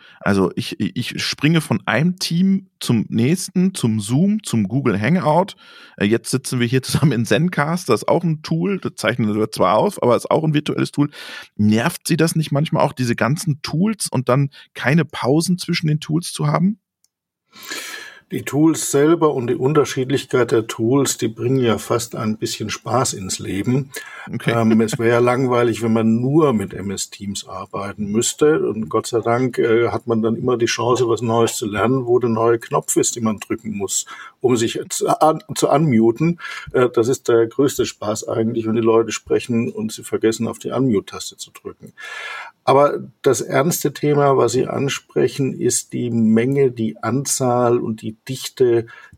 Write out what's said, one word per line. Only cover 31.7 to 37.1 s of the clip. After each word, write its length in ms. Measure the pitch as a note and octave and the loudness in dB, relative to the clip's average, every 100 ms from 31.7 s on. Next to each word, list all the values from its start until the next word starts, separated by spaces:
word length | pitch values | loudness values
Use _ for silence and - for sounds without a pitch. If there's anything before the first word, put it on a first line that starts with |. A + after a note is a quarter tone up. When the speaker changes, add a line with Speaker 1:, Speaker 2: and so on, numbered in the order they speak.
| G2+ A2 C3+ A#2+ | -2 0 0 2
Speaker 2:
wo 120 | B2 | 2
der 120 | A#2+ | 2
neue 280 | A2+ A#2 A#2 | 2 2 2
Knopf 380 | - D3 - - | 0 -4 0 0
ist, 180 | - | 0
den 80 | A#2+ | 0
man 160 | A2+ G2+ | -2 -4
drücken 380 | - A2 A2+ G2+ | -6 -8 -6 -6
muss, 300 | G2 - - - - _ | -4 -6 -8 -16 -20 _
um 160 | B2 A#2+ | 0 2
sich 240 | A2+ A#2+ - | 0 -4 -8
zu, 180 | - F#3+ C#3+ | -4 0 2
an-, 240 | D#3 D#3 - | 2 2 -6
zu 160 | - D3+ | -2 2
unmuten. 680 | C#3+ D#3+ A2+ A2+ A#2 D#3+ F3 - - - | 4 4 6 4 4 0 0 -8 -14 -4
Äh, 160 | C3 B2 | 0 2
das 140 | A#2+ | 2
ist 220 | A2+ | 0